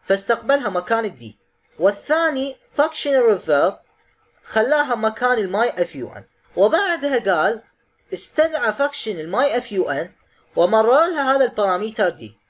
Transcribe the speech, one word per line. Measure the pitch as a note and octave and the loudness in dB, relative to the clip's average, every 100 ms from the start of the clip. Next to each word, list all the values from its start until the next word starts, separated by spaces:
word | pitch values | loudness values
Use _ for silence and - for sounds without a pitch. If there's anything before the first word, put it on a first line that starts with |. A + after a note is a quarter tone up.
فاستقبلها | - G3 - A3+ A3 C#4 A#3+ | 0 -2 0 -2 0 0 0
مكان | F3+ F3 A3+ A3 | -4 -2 -2 -2
الدي، | C3+ A#2 - _ _ _ _ | -8 -18 -18 _ _ _ _
والثاني | F3+ G#3 - D#4+ E4 C4+ C4+ C4 - | 0 0 -2 0 0 -2 -6 -8 -12
فاكشن | - D#4 - C#4+ | -2 -2 0 0
الريفيرب | C4+ A#3 G3+ - C#3+ E3 - _ _ _ _ _ _ | 2 4 2 2 2 2 -2 _ _ _ _ _ _
خلاها | - A3 A#3 D4 C#4+ A#3 | -4 -2 2 0 0 0
مكان | A3 G#3+ B3 B3 | -2 0 -2 0
الماي | F#3+ G3 A#3+ | -2 0 -2
اف | - E3+ C#3+ | 0 -4 -4
يو | A#2 | -12
ان، | G#2+ - _ _ - | -12 -20 _ _ 2
وبعدها | G#3 E4+ G4+ E4 C#4 C4 G3 E3+ | 2 4 2 0 -2 -2 0 0
قال | F3 A3 _ _ _ _ _ | 0 -2 _ _ _ _ _
استدعى | F3+ - - D#4+ D#4 A#3 | -4 -4 0 0 0 -4
فاكشن | G3+ C#4+ - - F3+ | 0 -2 -2 -6 -6
الماي | D#3+ G3+ C#4 A3+ | -4 0 0 0
اف | B3 | -2
يو | G3+ E3 | -2 -2
ان | C#3 F3 _ _ _ _ - | -2 -6 _ _ _ _ 0
ومرر | F3+ A3 A3 C4+ E4 | 2 4 4 4 2
لها | D#4+ C4 C4+ | 0 0 2
هذا | B3+ | 2
الباراميتر | A3+ G3+ F3+ G#3+ G#3+ F#3 | 2 0 0 -4 -2 -2
دي | E3 A2 _ | -2 -16 _